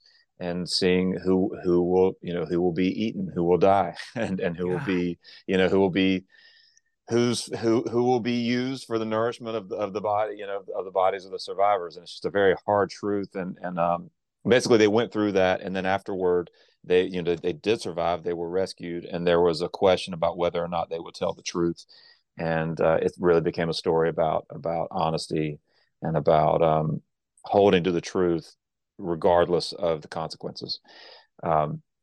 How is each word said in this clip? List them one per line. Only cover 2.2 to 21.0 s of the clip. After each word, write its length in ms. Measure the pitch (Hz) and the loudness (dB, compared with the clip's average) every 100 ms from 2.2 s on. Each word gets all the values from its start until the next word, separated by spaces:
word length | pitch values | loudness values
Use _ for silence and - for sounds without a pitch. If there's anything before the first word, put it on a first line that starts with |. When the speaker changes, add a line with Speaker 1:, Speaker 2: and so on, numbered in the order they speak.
Speaker 1:
you 120 | 90 | -6
know, 120 | 85 80 | -6 -2
who 140 | 87 | 0
will 120 | 90 | 0
be 140 | 85 92 92 110 | 0 0 0 -4
eaten, 260 | 101 90 | -4 -6
who 100 | 90 | -2
will 140 | 85 90 | 2 4
die, 360 | 98 98 85 - - | 4 4 0 -6 -12
<laughs> 100 | 123 | -6
and, 240 | 95 92 | -4 -2
and 180 | 98 85 | -4 -4
who 100 | 90 | -4
will 100 | 90 | -4
Speaker 2:
God. 80 | 101 | -2
Speaker 1:
be, 320 | 90 87 85 - - - | -2 -2 -6 -14 -16 -2
you 120 | 95 | 2
know, 120 | 92 | 4
who 100 | 98 | 4
will 120 | 98 | 2
be, 340 | 92 95 95 - _ - _ _ _ _ _ - | 4 2 0 -4 _ -20 _ _ _ _ _ -2
who's, 360 | 117 120 113 - 92 | 0 2 0 -6 -4
who, 240 | 113 113 | 0 0
who 200 | 113 120 | 0 0
will 160 | 123 127 | 2 2
be 140 | 117 | 0
used 520 | 120 117 123 127 131 - | -2 0 -2 -2 -8 -6
for 140 | 113 | -4
the 60 | 110 | -2
nourishment 500 | 110 117 113 117 113 | 0 -2 -4 -6 -8
of 140 | 95 | -6
the, 60 | 101 | -6
of 180 | 101 | -4
the 80 | 101 | -4
body, 340 | 104 104 107 104 | -2 -2 -2 -6
you 80 | 101 | -8
know, 160 | 101 95 101 | -8 -8 -8
of 100 | 92 | -4
the 60 | |
bodies 340 | 95 95 98 92 | 0 2 0 -8
of 60 | |
the 80 | 92 | -12
survivors. 560 | - 92 101 101 85 82 | -8 0 2 2 -2 -12
And 80 | |
it's 100 | 80 | -18
just 120 | - 87 | -10 -2
a 60 | |
very 240 | 98 98 85 - | 2 4 2 2
hard 240 | 104 95 | 2 2
truth. 400 | - 104 101 95 98 | -2 -4 -4 -4 -6
And, 220 | 90 - | -8 -8
and, 180 | 90 87 | -6 -2
um, 300 | 85 87 - _ _ _ 101 | 0 0 -6 _ _ _ 2
basically 300 | 120 120 113 | 2 6 6
they 80 | 107 | 6
went 240 | 110 110 | 4 0
through 220 | 107 107 | 0 0
that. 280 | 95 92 92 | 2 2 2
And 140 | 92 95 | -2 -4
then 100 | 92 | -2
afterward, 640 | 98 - 95 90 90 85 _ _ _ | -2 -2 -2 2 2 -2 _ _ _
they, 200 | - 90 | 2 2
you 180 | 92 92 | 2 -2
know, 140 | 85 82 | -2 -2
they, 160 | 90 | -2
they 20 | |
did 280 | 76 101 117 | -4 -2 -2
survive. 420 | 92 82 82 87 | -2 -4 -2 -2
They 100 | 87 | -4
were 160 | 85 85 | -6 -4
rescued. 560 | 92 92 - 85 85 - | -4 -4 -6 -10 -10 -8
And 200 | 85 87 | -2 2
there 160 | 85 | 4
was 200 | 87 80 | 4 2
a 80 | 85 | -4
question 440 | - 98 90 - | 0 2 2 -2
about 240 | 85 82 85 | -4 -4 -2
whether 260 | 87 85 | -2 -2
or 40 | 85 | -4
not 220 | 85 - | -4 -6
they 100 | |
would 160 | 82 | -8